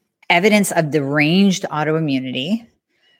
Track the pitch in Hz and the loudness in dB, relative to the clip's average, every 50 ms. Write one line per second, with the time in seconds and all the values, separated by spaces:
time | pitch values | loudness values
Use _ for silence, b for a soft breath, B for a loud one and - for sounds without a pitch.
0 | _ _ _ _ _ - 180 175 185 214 208 208 190 - 175 170 160 147 135 151 | _ _ _ _ _ 0 0 2 2 4 2 2 0 0 0 -2 -2 0 0 -2
1 | 139 139 143 151 147 151 175 190 202 196 180 - - - 160 151 151 151 156 160 | -2 0 0 0 2 2 4 4 4 2 2 -2 -6 -6 -4 -4 -2 -2 -2 -2
2 | 160 147 135 131 131 131 127 131 135 170 214 226 - _ _ _ _ _ _ _ | -2 -2 -2 -2 -4 -6 -8 -6 -4 -4 -4 -6 -6 _ _ _ _ _ _ _
3 | _ _ _ _ | _ _ _ _